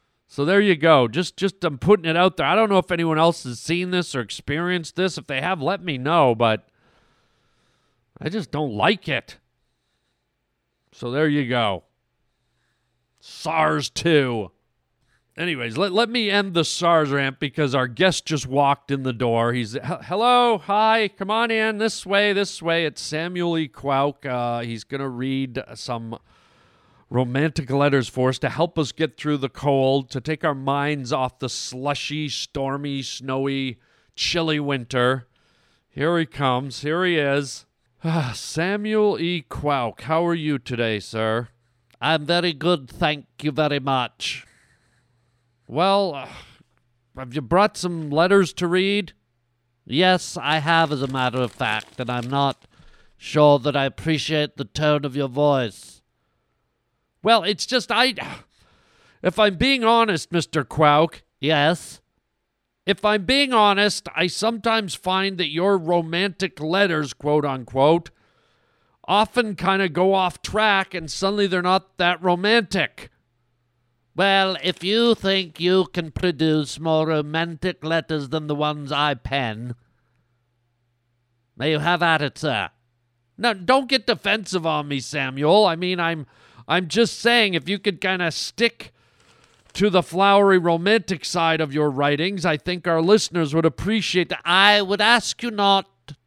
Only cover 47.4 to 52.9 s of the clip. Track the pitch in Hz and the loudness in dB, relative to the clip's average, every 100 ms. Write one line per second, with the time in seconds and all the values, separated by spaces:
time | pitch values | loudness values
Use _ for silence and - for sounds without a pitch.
47.4 | 117 180 208 - 180 165 151 147 180 196 | 0 2 2 0 -6 -4 -2 0 4 4
48.4 | 175 - 180 185 196 202 170 _ _ _ | 2 -2 -2 0 0 0 -4 _ _ _
49.4 | _ _ _ _ - 135 185 185 - 165 | _ _ _ _ -6 2 2 2 -2 -6
50.4 | 135 156 151 165 160 139 131 135 127 127 | -2 -2 2 2 2 -2 -4 -2 -2 0
51.4 | 123 - 117 107 - - 120 123 120 139 | -4 -4 -4 -4 -8 -10 -6 -6 -4 -2
52.4 | 139 - _ _ - | -2 -4 _ _ -20